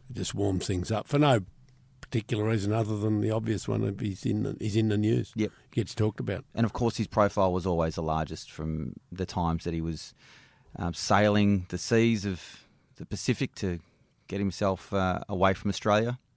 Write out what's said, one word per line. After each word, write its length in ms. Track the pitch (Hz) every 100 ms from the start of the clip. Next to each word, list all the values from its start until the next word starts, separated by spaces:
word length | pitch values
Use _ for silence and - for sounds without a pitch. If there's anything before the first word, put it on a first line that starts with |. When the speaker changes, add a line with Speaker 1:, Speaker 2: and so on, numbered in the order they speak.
| -
Speaker 1:
It 60 | 107
just 180 | 92
warms 320 | 104 101 90 -
things 240 | 92 87
up 140 | 107 -
for 100 | 143
no 220 | 147 117 92 - - _ _ -
particular 440 | - 113 - 110
reason 280 | 107 113 98
other 240 | 110 107 107
than 240 | 107 104
the 100 | 107
obvious 340 | 110 110 104 -
one 140 | 107
of 160 | 110 101
he's 240 | 110 95
in 200 | 113 107
the, 120 | 107 104
he's 160 | 107 107
in 120 | 110
the 80 | 104
news. 360 | 107 123 107
Speaker 2:
Yep. 160 | 107 107 - _
Speaker 1:
Gets 220 | - 101 -
talked 240 | 107 -
about. 240 | 113 95 -
Speaker 2:
And, 100 | -
of 80 | 113
course, 240 | - 117 -
his 120 | 107
profile 440 | 110 101 - 95
was 140 | 90 87
always 300 | 82 82 87
the 60 |
largest 480 | 80 78 78 78 -
from 420 | - 80 80 67 50 -
the 160 | 90 90
times 380 | - 82 85
that 100 | 85
he 60 | 82
was, 340 | 82 78 - - - - - _ _ -
um, 180 | 87
sailing 720 | 87 - 98 104 104 101 101 87
the 60 | 90
seas 460 | - 113 117 110
of 400 | 98 87 - - - _ _ -
the 80 |
Pacific 500 | - 104 - 120 135 -
to 240 | 98 87 - _ _ _ -
get 120 | 98
himself, 520 | 101 - 101 92 -
uh, 280 | 98 92 90 -
away 260 | 95 95
from 140 | 95 104
Australia. 480 | - 110 104 117 127 _